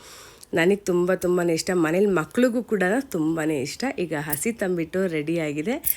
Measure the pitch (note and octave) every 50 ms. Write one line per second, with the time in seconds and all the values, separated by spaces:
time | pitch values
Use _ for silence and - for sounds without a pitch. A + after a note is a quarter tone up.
0 | - - - - - - - - - - - E3+ E3 F#3+ G3+ G3 - F#3+ F3 F3
1 | F3+ F3+ F#3 F3+ - F3 F3+ F3+ F3 E3+ D#3+ D#3+ - - F3+ F3+ D#3+ D#3 E3 F#3+
2 | G#3+ G3+ F#3 D#3+ D#3 - - B3 B3 B3+ A3+ B3 G#3+ - A3 F#3+ F3+ F3+ G#3+ C#4
3 | C#4 - - E3 D3+ D#3+ E3 D#3 D3+ D#3 D#3 C3+ B2+ C#3+ - - A#3 C#4 - -
4 | F3+ D#3 D#3+ D3 D3+ E3 - - - A#3 A3 - G#3 F3+ F3+ E3+ D#3+ D#3+ - F#3+
5 | G3 F3+ D#3+ D3+ D3 D#3+ E3+ E3+ D#3 D3+ C#3+ D3+ D3+ G#3+ C4 E4 - - -